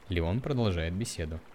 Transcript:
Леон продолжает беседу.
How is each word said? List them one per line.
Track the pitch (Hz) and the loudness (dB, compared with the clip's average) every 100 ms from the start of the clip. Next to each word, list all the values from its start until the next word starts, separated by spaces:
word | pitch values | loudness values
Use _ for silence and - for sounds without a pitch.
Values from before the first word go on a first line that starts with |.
| - | -2
Леон | 87 82 135 | 0 2 2
продолжает | 139 127 110 85 82 | 0 2 2 2 0
беседу. | 92 117 - 80 80 - | -2 -4 -4 -4 -6 -10